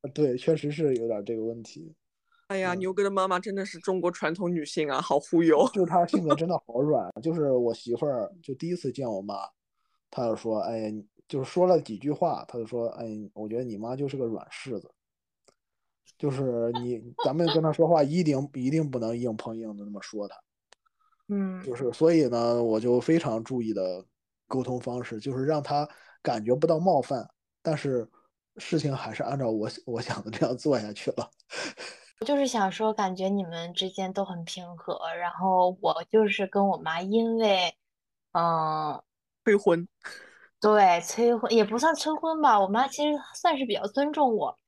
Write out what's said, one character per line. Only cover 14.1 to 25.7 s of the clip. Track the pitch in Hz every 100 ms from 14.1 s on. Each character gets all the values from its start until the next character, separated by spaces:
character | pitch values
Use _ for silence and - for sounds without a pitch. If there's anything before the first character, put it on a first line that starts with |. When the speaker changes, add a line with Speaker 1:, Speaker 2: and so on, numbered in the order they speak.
| 135
Speaker 1:
个 |
软 | 120 107 -
柿 | - 135 107
子。” | - _ _ _ _ _ _ _ _ _ _ _ _ _
就 | 147
是 | 135 135 120 117 120
你， | 120 117 120 -
咱 | - 151
们 | 170
跟 | 160
她 | 156
说 | 151 160
话 | 165
一 | 143 170
定， | 160 135 143
一 | 131 127
定 | 160 151
不 | 127
能 | 113
硬 | 120 120 110
碰 | -
硬 | 113 110 104
的 |
那 | 101
么 | 101
说 | - 107 101
她。 | - _ _ _ _ _ _ _ _ -
Speaker 3:
嗯。 | 202 190 185
Speaker 1:
就 | 160
是， | 120 131
所 | 117 160
以 | 170 135
呢， | 120 117 120
我 | 117 110
就 | 120 123
非 | 120 165
常 | 156 113
注 | 113 127
意 | 110
的 | 101 92 92 - _ _ _ _
沟 | 131
通 | 127 127
方 | 123 123
式， | 120 110
就 | 139 127
是 |
让 | 135 151
她 | 139